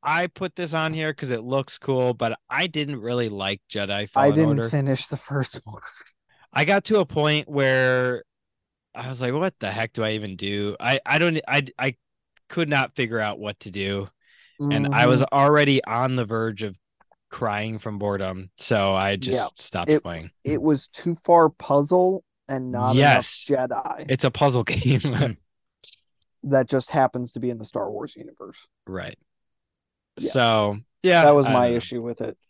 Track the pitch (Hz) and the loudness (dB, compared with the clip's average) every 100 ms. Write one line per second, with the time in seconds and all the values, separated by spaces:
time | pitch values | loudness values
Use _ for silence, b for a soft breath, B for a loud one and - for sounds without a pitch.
0 | 135 160 175 - 190 - 175 160 160 160 | -2 -2 -2 -6 -10 -6 -4 -2 -2 -2
1 | 156 147 139 120 120 135 127 - - 131 | -4 -6 -6 -6 -2 -4 -4 -10 -4 0
2 | 127 117 117 110 _ 135 180 156 147 139 | 0 0 -2 -4 _ -4 -2 -4 -6 -6
3 | 110 120 117 101 95 101 _ 107 101 101 | -4 -2 -2 -2 -4 -4 _ -6 -4 -4
4 | 104 - 139 147 156 143 113 143 139 131 | -2 2 4 6 4 2 0 0 0 -2
5 | - 143 - 139 131 - - 107 - - | -4 -10 -6 -4 -4 -6 -14 -18 -18 -20
6 | - _ _ b b 135 151 196 - 214 | -20 _ _ b b -2 2 2 4 2
7 | 165 156 151 151 - 143 135 131 131 127 | 2 2 2 2 0 0 2 4 4 2
8 | 127 120 - _ _ _ _ _ _ - | 0 -2 -8 _ _ _ _ _ _ -14
9 | 123 127 123 135 185 - 101 98 117 - | -12 -6 -2 -2 -2 -4 -6 -4 -4 -2
10 | 110 107 104 92 98 101 101 101 120 131 | -2 -2 -6 -8 -6 -4 -4 -4 -2 -2
11 | - 147 170 160 - 143 135 - 131 127 | 0 0 2 0 0 -2 -2 -4 -6 -6
12 | _ _ _ _ _ - 160 143 131 - | _ _ _ _ _ -4 0 0 0 -2
13 | 120 113 107 - 104 104 - 95 98 98 | -4 -2 -4 -4 -8 -10 -12 -6 -4 -4
14 | 95 _ b b b b 143 143 143 135 | -6 _ b b b b -2 0 0 4
15 | 123 127 127 139 143 151 143 139 - 113 | 4 4 2 4 6 6 4 2 0 -2
16 | 131 127 110 113 113 101 107 92 _ _ | -2 -2 -2 -4 -4 -6 -10 -10 _ _
17 | _ _ _ - 117 104 107 110 117 104 | _ _ _ -6 -4 -2 -4 -6 -8 -4
18 | 101 101 95 92 92 _ - 113 98 95 | -4 -2 -4 -6 -12 _ -2 2 2 2
19 | 98 101 127 127 104 - - - 85 151 | 0 -2 -2 -2 -2 -8 -10 -6 2 2
20 | - 82 85 _ 135 147 143 143 - - | 2 -10 -12 _ -6 -2 0 0 -2 -8
21 | 175 170 - 170 160 - - 143 143 180 | -6 -6 4 6 6 0 0 0 4 2
22 | 185 190 _ _ - 135 127 123 123 123 | 2 0 _ _ -10 -8 -6 -2 2 6
23 | 143 120 - - - 139 127 123 - - | 6 6 2 -8 -2 -2 0 -4 -6 -10
24 | 147 131 139 - 143 123 113 87 127 131 | -4 0 0 2 2 2 0 0 2 2
25 | 143 117 139 107 _ _ _ _ - - | 0 0 -2 -2 _ _ _ _ -20 -20
26 | _ _ _ _ - 135 123 135 - 156 | _ _ _ _ 0 2 2 -2 -2 0
27 | 131 127 123 - 123 120 107 - 101 104 | 0 0 -8 -6 -6 -6 -10 -8 -8 -8
28 | 139 - - - 98 - _ _ - 92 | -12 -14 -20 -18 -20 -20 _ _ -12 -10
29 | 87 - _ _ _ _ _ _ _ _ | -10 -14 _ _ _ _ _ _ _ _
30 | _ - - 135 117 110 104 104 - _ | _ -10 -4 2 4 4 2 -2 -12 _
31 | 185 175 151 147 131 123 123 120 - 123 | 4 6 8 6 6 2 2 0 -4 -8
32 | 117 117 113 - | -8 -8 -8 -10